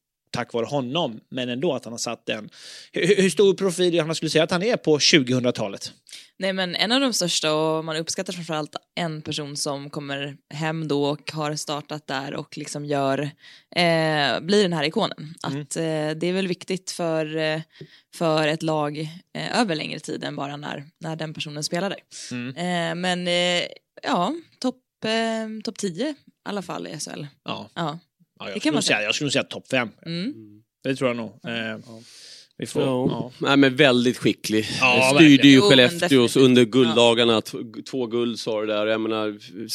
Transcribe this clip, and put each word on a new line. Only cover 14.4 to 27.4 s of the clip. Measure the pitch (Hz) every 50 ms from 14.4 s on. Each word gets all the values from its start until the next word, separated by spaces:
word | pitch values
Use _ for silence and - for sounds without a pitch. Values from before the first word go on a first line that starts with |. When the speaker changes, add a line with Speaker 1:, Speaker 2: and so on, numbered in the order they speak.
Speaker 2:
blir | 139 165 208 208
den | 208 180 170
här | 160 139
ikonen. | 151 160 226 185 - - - 151 151 165 - - -
Speaker 1:
Mm. | - 143
Speaker 2:
Att, | 147 - -
eh, | 165 165 160 156 156 151 151 156 156
det | 165 175
är | 180
väl | 190 196 180
viktigt | 185 - - - 190 180 - -
för, | - - 175 165 160 160 156 151 156 160
eh, | 156 156 156 160 160 - _ - 156 - - - _ _ -
för | - 175 160 156 156 156 151
ett | 160 160 160
lag, | 160 156 156 147 147 151 147 160 156 165 180 - _ - 151
eh, | 156 - - 214
över | 240 202 160
längre | 151 - 156 151 143
tid | - - - - -
än | 143 147
bara | 151 143 143 143 147
när, | 147 147 - - 143 156 _ _
när | - 160 160
den | 156 160 160 151
personen | - 147 160 147 151 151
spelar | - - 175 185 202
där. | 160 - - _ - - - -
Speaker 1:
Mm. | 123 123 120 127 131 156
Speaker 2:
Eh, | 175 180 180 170 170 165 165 175
men, | 180 185 180 180 180 175
eh, | 175 175 175 180 175 175 - - - - _ _ _ - -
ja, | - 277 185 175 208 302 339 320 - _ -
topp | - 262 254 _ _ _ _ _ -
ehm, | 220 220 226 226 226 226 226 220 220 220 220
topp | 202 226 202 -
tio | - 202 156 170 247 311
i | 294 - _ _ _ _ -
alla | 175 196 202
fall | 185 180 156 - 87 -
i |
S | - 147 - -
H | -
L. | - 151 143 - _